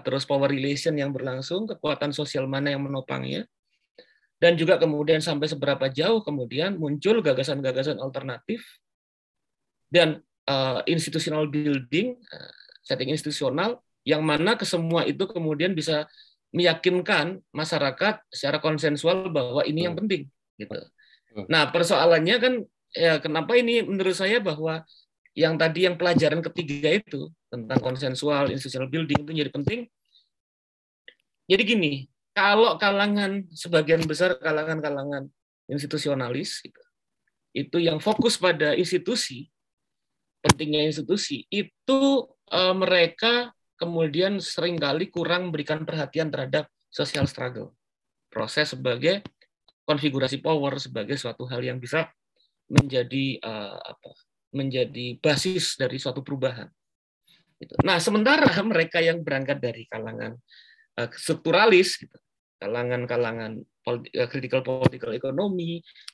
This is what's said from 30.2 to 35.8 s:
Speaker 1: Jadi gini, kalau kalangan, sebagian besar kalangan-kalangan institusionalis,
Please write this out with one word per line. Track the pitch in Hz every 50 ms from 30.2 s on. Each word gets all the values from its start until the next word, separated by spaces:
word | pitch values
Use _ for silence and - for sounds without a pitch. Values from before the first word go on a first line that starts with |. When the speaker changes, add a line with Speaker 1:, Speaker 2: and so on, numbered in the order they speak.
| _ _ _ _ _ _ _ _ _ _ _ _ _ _ _ _ _ - - _ _ _ _ _ _
Speaker 1:
Jadi | - 190 196 226
gini, | 196 240 214 170 147 143 135 131 - _ _ _ _ -
kalau | 202 190 202 202 214 226 226 160 160
kalangan, | 208 202 202 196 202 208 208 208 202 196 196 202 190 170 160
sebagian | - - 175 170 156 151 147 165 165 165
besar | 156 156 147 180 180 175 -
kalangan-kalangan | 143 160 156 151 156 160 160 160 147 147 143 139 135 143 143 139 135 139 _ _ _ _ _ _ _ -
institusionalis, | 139 143